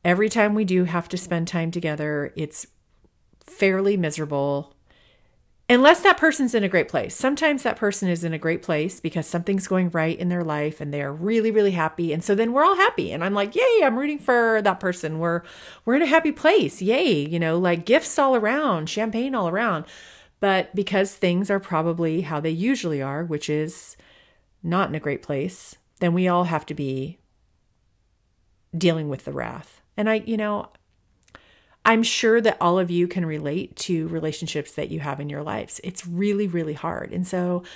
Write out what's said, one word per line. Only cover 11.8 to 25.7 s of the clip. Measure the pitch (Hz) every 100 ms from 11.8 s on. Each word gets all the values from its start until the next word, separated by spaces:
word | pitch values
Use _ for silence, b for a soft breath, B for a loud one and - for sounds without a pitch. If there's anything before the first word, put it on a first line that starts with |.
| 160 - 170
And | 156
so | - 202
then | 226
we're | 254 330
all | 370
happy. | 403 - 82
And | 117
I'm | 185
like, | 202 202 320
"Yay, | 508 453
I'm | 285 233
rooting | 285 294
for | - 240 226 220
that | 202 185
person. | 190 175 156 160
We're, | 165 170 B B B B -
we're | 269
in |
a | 311
happy | 320 320
place. | 302 311 403 220 -
Yay." | 190 254 339 160 143
You | 170
know, | 165 170
like, | 180 170 185
gifts | 285 - -
all | 269 247
around, | 208 277 294 175 156
champagne | 208 220 226 262
all | 262 175
around. | 190 233 165 - B B B B -
But | 202 190 - 190
because | 190 196 196 -
things | 180 175 202
are | 196
probably | 196 165 165 165 165 160
how | 151 151
they | 160
usually | 165 220 269 170 143
are, | 135 143
which | 170 147 -
is | 151 156 - - - b b b b b _
not | 165 180 190
in | 143
a |
great | 147 143
place, | - 139 156 - -